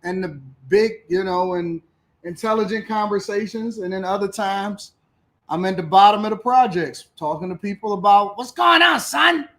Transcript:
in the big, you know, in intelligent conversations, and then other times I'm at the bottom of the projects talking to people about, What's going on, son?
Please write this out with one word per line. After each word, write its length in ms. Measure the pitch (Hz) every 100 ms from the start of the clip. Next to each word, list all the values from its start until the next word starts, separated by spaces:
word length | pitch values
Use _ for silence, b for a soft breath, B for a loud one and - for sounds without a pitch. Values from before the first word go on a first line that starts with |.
in 160 | 175 185
the 200 | 180 147 135 - 131
big, 340 | 190 220 220 _
you 160 | 180
know, 300 | 190 180 185
in 280 | 180 170 165 _ _ _ _
intelligent 600 | 170 175 220 220 208 220 208
conversations, 920 | 220 208 202 196 202 214 226 226 214
and 140 | 185
then 120 | 190
other 240 | 185 196 196
times 640 | 190 196 196 202 196 - _ _ _ _ _ _
I'm 160 | 156
at 120 | 185 185
the 60 |
bottom 420 | 165 190 202 208
of 60 | 214
the 60 | 220
projects 680 | 247 254 247 175 151 120 - _
talking 320 | 156 151 185
to 80 | 180
people 380 | 202 202 220
about, 440 | 202 202 202 202 202
What's 140 | -
going 300 | - 349 330
on, 180 | 339 302
son? 480 | - 285 320 330 277